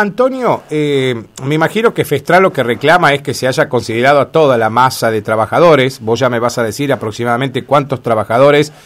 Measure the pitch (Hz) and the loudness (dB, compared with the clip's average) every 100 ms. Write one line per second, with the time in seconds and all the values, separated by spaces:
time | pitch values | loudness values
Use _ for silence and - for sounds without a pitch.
0 | 208 214 254 262 226 120 - 151 147 139 | -2 0 -2 -2 -2 -4 -4 -4 -2 0
1 | 131 117 104 - 135 156 160 214 226 - | -2 -4 -10 -10 -4 -2 -2 0 -2 -2
2 | 131 143 - 175 190 - 120 110 143 170 | -2 -4 2 2 2 0 -2 0 2 2
3 | 156 143 147 117 127 131 143 123 110 113 | 2 0 -4 -4 -2 -2 -2 -2 -2 0
4 | 131 147 123 160 147 120 110 117 127 - | 2 2 2 2 2 2 0 2 0 0
5 | 117 110 107 110 107 127 170 135 131 - | -2 -2 -2 -2 0 2 4 4 2 -4
6 | 110 117 127 117 120 - 113 101 143 117 | -4 0 0 0 -2 -2 -4 -4 -2 -2
7 | 110 104 120 117 135 123 - 143 139 131 | -4 -6 -2 -2 -2 -6 0 0 0 -4
8 | 120 110 101 117 143 147 151 - | -2 -2 0 2 4 4 0 -6